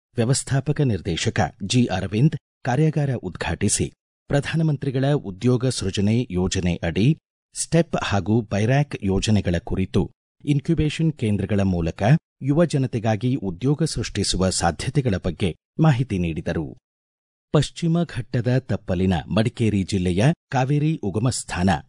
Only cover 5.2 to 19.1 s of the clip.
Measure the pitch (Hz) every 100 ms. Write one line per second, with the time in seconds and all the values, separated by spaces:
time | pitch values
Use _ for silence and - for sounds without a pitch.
5.2 | 98 92 117 123 127 - 95 101 101 113
6.2 | 127 90 92 95 87 85 85 82 120 160
7.2 | _ _ _ - - 165 165 - - 101
8.2 | 90 113 107 101 110 139 147 - 98 95
9.2 | - 101 95 85 - 95 92 104 76 _
10.2 | _ _ - 143 - 156 151 - 165 -
11.2 | 110 101 98 104 98 87 82 - 101 160
12.2 | - - 131 143 175 143 131 120 110 107
13.2 | 123 127 98 87 127 147 160 - 107 104
14.2 | 95 87 92 - 85 82 - 147 127 92
15.2 | 92 82 90 - _ - 160 120 123 95
16.2 | 85 80 - 85 71 - _ _ _ _
17.2 | _ _ _ 156 135 - 170 165 170 -
18.2 | - 127 117 127 - 104 - 90 95